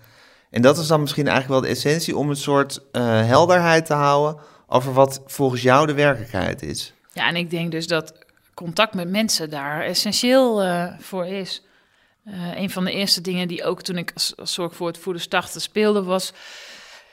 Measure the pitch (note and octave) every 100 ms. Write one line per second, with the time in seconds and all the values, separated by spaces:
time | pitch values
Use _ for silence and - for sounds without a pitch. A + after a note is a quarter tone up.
0 | - _ - _ _ A2+ B2 F3 D#3 D#3
1 | C#3+ D3+ C#3+ A#2 C3+ C3 G2+ B2 C#3 D#3+
2 | E3 A2+ C#3+ C#3 - C#3 C#3 - _ B2
3 | A#2+ A2 A2+ C3+ F3 F3+ E3+ E3 E3 D3
4 | C#3+ C#3+ D3+ D3+ - - - B2+ C3+ C3
5 | C3+ - - - C3+ B2 B2+ C3+ D#3 C#3+
6 | D3 B2 G2+ F#2+ F2 - D2+ - - _
7 | _ - B2 E3+ E3+ E3+ E3+ D#3+ E3 D#3+
8 | D#3 - _ _ _ - E3+ E3 A3 F#3+
9 | F3 G3+ A3 - D#3+ D3 C#3 D3+ C#3 F3
10 | G#3+ - B3 C4 B3+ G#3 F#3 F3 F3+ -
11 | - F#3+ F3 G3 F3+ - _ _ _ _
12 | _ _ G#3+ F#3 F3 - F#3+ F#3 F3+ F#3+
13 | G3 F3+ F3+ F3+ F3 E3+ - F#3 - F3+
14 | - - - - - - E3+ - E3+ E3
15 | F#3+ E3+ - F#3 - E3 - G#3 G#3+ G#3
16 | F#3 F#3 - - - - - - - -
17 | _